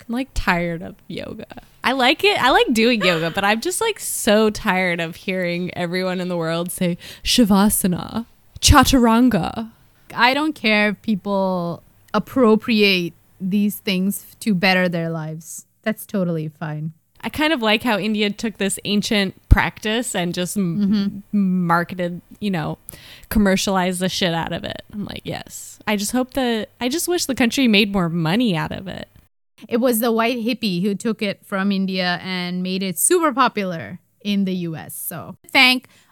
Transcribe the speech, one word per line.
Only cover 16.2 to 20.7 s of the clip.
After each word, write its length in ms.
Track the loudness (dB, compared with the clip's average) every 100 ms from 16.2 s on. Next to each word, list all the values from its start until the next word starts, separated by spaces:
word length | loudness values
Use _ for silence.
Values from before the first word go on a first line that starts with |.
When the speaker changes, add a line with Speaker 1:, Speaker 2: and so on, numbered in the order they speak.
| -2 -2 -6
Speaker 2:
fine. 460 | -8 -10 -8 -8 -12 _ _
Speaker 1:
I 60 | -8
kind 220 | -2 0
of 100 | 0
like 220 | 2 0
how 140 | 2 0
India 300 | 0 -2 -2
took 280 | -2 -6 -4
this 220 | -4 -4 -4
ancient 500 | -2 0 0 -2 -4 2
practice 680 | 4 4 -2 -4 -2 -2 -4
and 180 | -4
just 220 | -2 -4 -2
m- 680 | -2